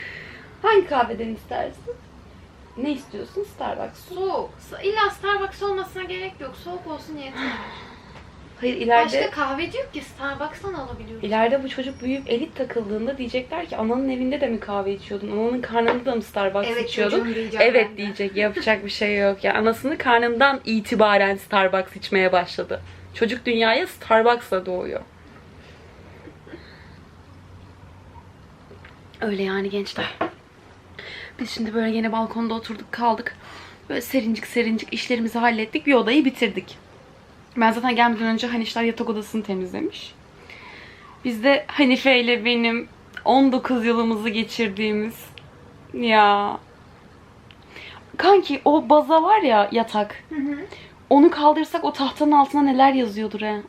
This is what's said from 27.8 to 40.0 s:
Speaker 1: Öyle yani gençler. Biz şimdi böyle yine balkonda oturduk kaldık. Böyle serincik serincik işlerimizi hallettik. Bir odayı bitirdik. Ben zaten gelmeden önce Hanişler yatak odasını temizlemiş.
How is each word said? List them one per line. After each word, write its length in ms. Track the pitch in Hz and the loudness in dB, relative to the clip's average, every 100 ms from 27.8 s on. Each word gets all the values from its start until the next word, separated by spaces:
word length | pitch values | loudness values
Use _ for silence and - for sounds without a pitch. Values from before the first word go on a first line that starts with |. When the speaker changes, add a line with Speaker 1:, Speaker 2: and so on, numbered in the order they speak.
| - - - - - - - - - - - - - - | -20 -20 -20 -20 -20 -20 -20 -20 -20 -20 -20 -20 -20 -8
Speaker 1:
Öyle 220 | 220 196 | -4 -2
yani 260 | 196 196 196 | -2 -2 -2
gençler. 440 | 202 196 - - - - - - - - - - - - - - - | -4 -6 -6 -8 -6 -8 -8 -20 -20 -20 -20 -20 -20 -18 -16 -16 -12
Biz 100 | 233 | -10
şimdi 240 | - 220 | -6 -4
böyle 220 | 226 220 226 | -2 0 0
yine 160 | 226 | 0
balkonda 420 | 226 220 226 226 | -2 -2 -4 -4
oturduk 380 | 226 - 208 - | -4 -6 -12 -10
kaldık. 440 | 233 233 220 240 - - - - - - | -2 0 0 -4 -12 -18 -20 -20 -20 -8
Böyle 120 | 277 | -8
serincik 460 | 233 269 220 220 - | -2 0 0 -2 -2
serincik 460 | 240 226 220 - | -2 0 -2 -4
işlerimizi 460 | 226 - 240 226 233 | -8 -2 -2 0 0
hallettik. 460 | 240 220 220 - 285 | 0 0 -2 -2 4
Bir 80 | |
odayı 320 | 254 208 285 262 | 4 6 4 4
bitirdik. 520 | - 226 - - - - - - - - - - 240 | 2 -2 -2 -10 -18 -20 -20 -20 -20 -20 -20 -10 2
Ben 140 | 226 | 2
zaten 240 | 226 247 233 | 2 0 2
gelmeden 320 | 240 220 226 | 2 2 0
önce 200 | 226 240 | 0 -2
Hanişler 360 | 240 220 233 | -2 -2 -2
yatak 260 | 233 226 226 | -2 -2 -4
odasını 340 | 214 208 220 | -4 -6 -6
temizlemiş. 720 | 202 185 185 196 370 - | -4 -4 -6 -6 -6 -8